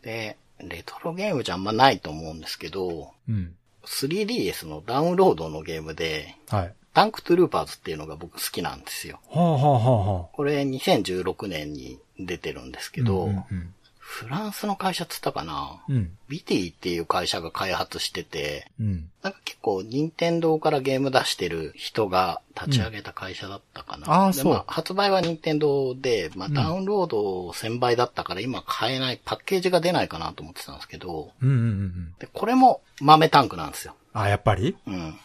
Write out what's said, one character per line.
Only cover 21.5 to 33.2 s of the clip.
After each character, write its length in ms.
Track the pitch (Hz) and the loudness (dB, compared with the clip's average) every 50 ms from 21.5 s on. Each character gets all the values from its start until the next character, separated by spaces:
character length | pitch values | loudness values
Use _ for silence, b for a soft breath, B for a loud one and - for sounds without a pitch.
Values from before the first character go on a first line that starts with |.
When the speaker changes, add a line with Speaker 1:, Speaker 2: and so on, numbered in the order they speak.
| 85 82 80 76 - - | -2 -4 -6 -6 -10 -10
Speaker 1:
人 320 | - - - - 110 98 | -12 -6 -2 -2 -2 2
が 320 | 90 92 92 87 85 - _ _ _ | 2 2 2 2 0 -6 _ _ _
立 240 | - - - 139 123 | -8 -2 0 2 2
ち 20 | |
上 100 | 98 - | 2 0
げ 100 | 110 101 | -6 -10
た 120 | 101 - - | -14 -12 -12
会 220 | - - 95 90 | -10 -10 -10 -10
社 120 | - - 95 | -10 -10 -12
だ 80 | 98 | -12
っ 60 | 98 _ _ _ | -14 _ _ _
た 100 | - - | -20 -14
か 120 | - - | -14 -14
な。 120 | - - - | -12 0 4
Speaker 2:
う 20 | |
ん。 40 | 151 | 6
あ 120 | 175 196 | 6 6
あ、 20 | 190 185 | 6 4
Speaker 1:
で、 60 | 147 | 4
Speaker 2:
そ 100 | 135 185 | 4 4
う。 40 | 143 | 4
Speaker 1:
ま 60 | 101 | 4
あ、 60 | - - | 2 -2
発 260 | - - 160 - 185 | -6 -6 -4 -2 0
売 180 | 196 202 202 | 2 2 4
は 100 | 196 190 | 4 4
任 160 | 175 165 170 156 | 2 2 -2 -2
天 220 | - 165 156 151 | -2 0 0 2
堂 360 | 151 147 139 143 135 131 127 | 2 4 2 2 0 0 -2
で、 340 | 131 135 131 120 107 87 78 - | -2 0 0 2 2 0 -2 -6
ま 120 | 92 92 101 | -8 -6 -2
あ、 0 | |
Speaker 2:
う 20 | |
ん。 20 | 147 | 0
Speaker 1:
ダ 140 | 139 117 101 | 0 2 2
ウ 100 | 165 190 | 0 -2
ン 20 | 190 | -2
ロ 220 | 190 208 208 180 | 0 2 2 2
ー 20 | 165 | 2
ド 460 | 120 107 104 101 92 92 90 87 - | 0 0 0 0 -2 -4 -6 -8 -10
千 260 | - - 113 113 120 | -8 -6 -6 -2 0
倍 160 | 123 120 120 | 2 4 4
だ 120 | 117 123 - | 4 2 0
っ 60 | _ | _
た 120 | - - | -8 -6
か 100 | - - | -6 -6
ら 60 | 92 | -6
今 240 | 107 127 127 - - - | -4 -4 -6 -6 -4 -6
買 280 | - - - 113 135 | -4 -2 -2 -2 -2
え 40 | 131 | -2
な 140 | 131 127 120 | -2 -4 -4
い、 80 | - _ | -6 _
パ 140 | - 113 - | -6 -6 -4
ッ 80 | - | -2
ケ 140 | - 196 190 | -2 -2 2
ー 20 | |
ジ 80 | 175 190 | 2 4
が 100 | 185 170 | 4 4
出 140 | 160 175 180 | 4 4 2
な 100 | 143 101 | 2 0
い 60 | 82 | 0
か 100 | - - | -4 -6
な 140 | - - - | -8 -8 -8
と 100 | - 82 | -8 -14
思 80 | 78 | -14
っ 20 | - | -14
て 120 | - - | -14 -14
た 80 | - - | -14 -14
ん 20 | |
で 60 | - | -16
す 80 | - - | -16 -16
け 80 | - 78 | -14 -12
ど、 340 | - 90 - - - - _ _ | -10 -8 -8 -8 -8 -10 _ _
Speaker 2:
う 40 | 127 | 2
ん 40 | 131 | 2
う 40 | 139 | 4
ん 20 | |
う 40 | 123 | 4
ん 40 | 117 | 2
う 40 | 117 | 2
ん。 460 | 107 98 101 95 90 90 87 80 85 - | 0 0 -2 -4 -4 -8 -10 -10 -12 -14
Speaker 1:
で、 80 | - - | -16 -14
こ 180 | _ - - 214 | _ -4 0 4
れ 80 | 247 | 6
も 260 | 262 262 247 214 - _ _ _ - | 8 8 8 8 6 _ _ _ 0
豆 300 | 143 143 156 156 | 8 8 10 10